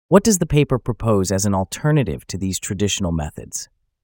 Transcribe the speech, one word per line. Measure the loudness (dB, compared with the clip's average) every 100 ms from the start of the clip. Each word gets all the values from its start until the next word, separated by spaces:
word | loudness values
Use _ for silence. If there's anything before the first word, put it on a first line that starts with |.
| 2
What | 4
does | 4 2
the |
paper | 2 2 2 0
propose | -2 -4 0 2 2
as | 0 0
an |
alternative | 0 -2 -4 0 2 0 -4 -8
to | -6
these | -4 -4
traditional | -6 -2 -2 -2 -2
methods? | -2 -4 -8 -14 -12 -14 _ _ _